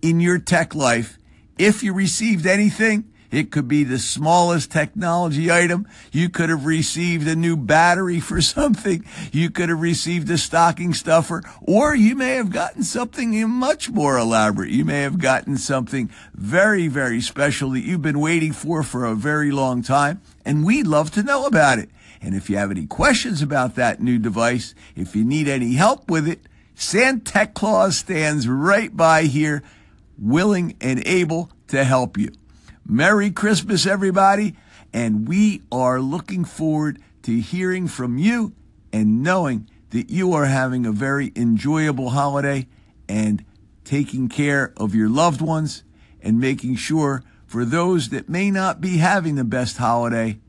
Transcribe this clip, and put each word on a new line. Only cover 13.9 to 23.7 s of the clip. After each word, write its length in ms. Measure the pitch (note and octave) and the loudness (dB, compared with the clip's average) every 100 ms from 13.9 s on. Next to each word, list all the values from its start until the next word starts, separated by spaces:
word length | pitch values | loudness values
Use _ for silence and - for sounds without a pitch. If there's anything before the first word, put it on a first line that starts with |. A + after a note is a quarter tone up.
| A#3 D3 C3 | 0 2 2
elaborate. 540 | A2+ A2+ G#2+ G2 F#2+ | 2 4 2 0 0
You 120 | A2+ | 0
may 200 | D#3 C#3+ | 0 0
have 140 | C#3 F3 | -2 0
gotten 380 | C3 C3 - C#3 | 2 0 0 -4
something 560 | - C3+ A2+ C3+ A2+ - - | -2 -4 -2 -4 -6 -8 -20
very, 560 | - G2 E3 G#3 G3+ E3 | -12 -2 2 2 2 0
very 320 | C3+ C3 A#2 | -2 -2 -2
special 480 | B2 - C#3+ - C3+ | -4 -2 -2 -2 -4
that 160 | C3 B2+ | -4 -2
you've 160 | F3 | -2
been 180 | D3+ D3 | -2 -2
waiting 320 | D#3 E3+ D#3 | 0 0 -2
for, 320 | D3 C#3+ E3 | -6 -4 -4
for 220 | C3+ B2 B2 | -4 -4 -4
a 100 | A2 | -2
very 340 | C#3 D3+ D3 | -2 0 0
long 320 | C#3 C3 B2 | 0 -2 -2
time, 400 | A2+ C3+ C#3+ F3 - - | 0 0 0 -4 -14 -14
and 220 | - D3+ D#3+ | -4 0 2
we'd 220 | C4+ G#3 | 2 2
love 220 | D3+ D#3 | 0 0
to 120 | G#3 | -2
know 220 | A3 C#4 C#4 | 0 0 2
about 340 | D#3+ C#3+ A#2+ | 4 4 2
it. 100 | - - - - | -4 -18 -20 -14
And 140 | - F#2+ | -6 -6
if 140 | - | -2
you 80 | G2+ | -2
have 120 | G2+ | -2
any 160 | F#2 D2+ | -4 -8
questions 560 | - C#4+ B3 A#3+ E3 | 0 2 2 0 -4
about 340 | D3 C#3+ B2+ | -2 0 -2